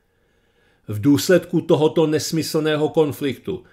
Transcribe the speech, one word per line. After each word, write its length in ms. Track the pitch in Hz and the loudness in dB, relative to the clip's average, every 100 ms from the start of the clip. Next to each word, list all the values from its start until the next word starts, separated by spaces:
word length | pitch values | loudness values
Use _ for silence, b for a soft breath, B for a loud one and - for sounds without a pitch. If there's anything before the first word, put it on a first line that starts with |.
| _ _ _ _ _ _ _ _ - | _ _ _ _ _ _ _ _ -10
V 120 | 104 | -2
důsledku 600 | 131 139 - 175 - 170 | 2 2 4 2 2 -2
tohoto 460 | 160 165 156 165 156 | 2 2 2 2 0
nesmyslného 800 | 151 - 160 - 160 156 151 151 | 0 -4 -6 -4 -2 -2 -2 0
konfliktu 760 | 160 147 - 143 120 - 85 b | 0 0 -2 -6 -6 -10 -10 b